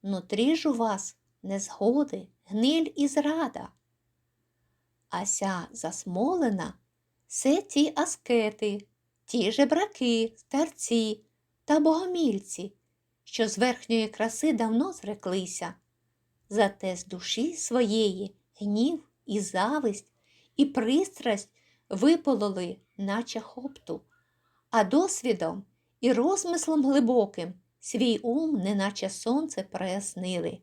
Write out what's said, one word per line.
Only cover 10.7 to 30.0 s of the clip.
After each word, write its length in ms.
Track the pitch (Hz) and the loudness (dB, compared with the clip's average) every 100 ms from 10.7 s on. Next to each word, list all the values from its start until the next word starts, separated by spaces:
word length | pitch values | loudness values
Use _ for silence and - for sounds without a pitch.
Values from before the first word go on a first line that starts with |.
| - - 233 220 214 _ _ _ _ - | -4 0 0 2 -4 _ _ _ _ 0
та 140 | 302 | 4
богомільці, 920 | 302 320 370 359 294 196 - - 196 _ _ _ _ _ | 4 4 0 0 0 0 -6 -10 -12 _ _ _ _ _
що 240 | - - 220 | -14 -2 -2
з 100 | 214 | 2
верхньої 500 | 247 247 - 226 220 | 0 0 0 0 0
краси 460 | - 226 - 302 | -2 -4 0 0
давно 400 | 233 226 226 359 | 2 2 0 0
зреклися. 800 | 359 190 208 190 190 180 - 170 175 _ _ _ _ _ _ _ | -4 -10 -8 -4 -4 -4 -8 -10 -10 _ _ _ _ _ _ _
Зате 460 | 202 196 196 190 180 | 2 2 2 -8 -8
з 100 | - | -10
душі 480 | 180 - - 294 | -12 -6 -2 -2
своєї 840 | 339 - 240 226 220 214 190 196 _ _ _ | -4 -4 0 2 2 2 0 -10 _ _ _
гнів 500 | 202 208 262 320 - _ - | -4 0 0 0 -10 _ -6
і 140 | 208 | -4
зависть, 720 | 196 185 208 302 254 202 - _ _ _ _ - | -2 -2 0 0 -2 -4 -12 _ _ _ _ 0
і 100 | 277 | 0
пристрасть 840 | 277 220 277 381 - 247 202 - _ _ _ _ | 2 2 2 0 -2 -2 -2 -4 _ _ _ _
випололи, 880 | 196 262 330 285 233 208 190 175 185 _ - | 2 4 4 2 0 0 -2 -6 -10 _ -10
наче 420 | 196 208 240 226 | -4 -4 -4 -10
хопту, 640 | 220 - 269 269 - 160 _ _ _ _ _ _ _ | -10 -12 -14 -14 -12 -12 _ _ _ _ _ _ _
а 140 | 233 | 2
досвідом 800 | 196 277 370 - 254 196 - 190 - _ _ _ | 4 4 2 -2 -2 -2 -2 -6 -14 _ _ _
і 120 | 240 | 2
розмислом 720 | 233 285 392 349 339 330 311 269 | 4 2 0 -2 -2 0 2 4
глибоким 680 | 277 233 254 202 - 170 180 _ _ | 4 4 4 2 -2 -10 -12 _ _
свій 380 | - 233 254 220 | -8 0 2 2
ум, 380 | 240 262 320 269 | 0 -2 0 0
неначе 540 | 190 202 196 202 196 | 0 0 -2 -2 -6
сонце, 540 | - - 269 311 - | -6 -2 -2 -2 -8
прояснили. 960 | 190 185 185 190 | -8 -6 -4 -4